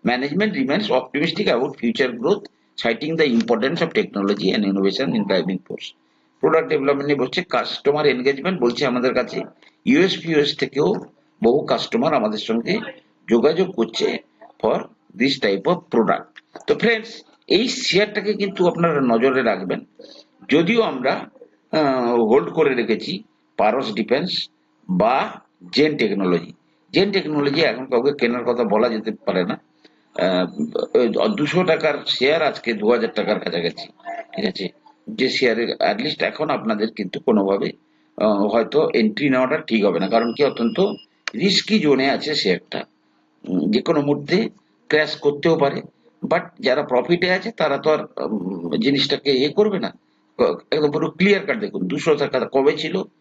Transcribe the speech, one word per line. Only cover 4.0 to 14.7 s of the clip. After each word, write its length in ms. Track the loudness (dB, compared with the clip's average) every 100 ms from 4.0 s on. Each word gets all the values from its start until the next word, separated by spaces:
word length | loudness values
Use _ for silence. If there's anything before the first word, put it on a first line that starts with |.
| -2 -2 -2 0 0
and 100 | 0
innovation 420 | 0 2 0 0 -2
in 160 | -2
driving 340 | 0 0 0 -4
force। 360 | _ -14 -14 -20 _ _ _ _
Product 280 | 2 2 2
ডেভেলপমেন্ট 360 | 0 2 0
নিয়ে 140 | 0 0
বলছে, 240 | 0 -4
customer 640 | -2 -4 -4 -2 0 2 2
engagement 540 | 2 0 0 -2 0
বলছে 260 | 0 0 -2
আমাদের 280 | 0 0
কাছে 260 | 0 -2 -6 -10 _ -20 _
ইউএস 340 | 2 4 4 0
পিওএস 340 | 0 2 2 -2
থেকেও 380 | -4 0 0 0 -6 _ _ _
বহু 220 | 2 2 2
customer 480 | -2 0 0 2
আমাদের 240 | 2 0 -4
সঙ্গে 400 | -2 -2 -2 -4 -4 -16 _ _ 0
যোগাযোগ 440 | 2 4 2 -2
করছে 440 | 0 -4 -2 -4 -4 _ _ -20 _
for 160 | -2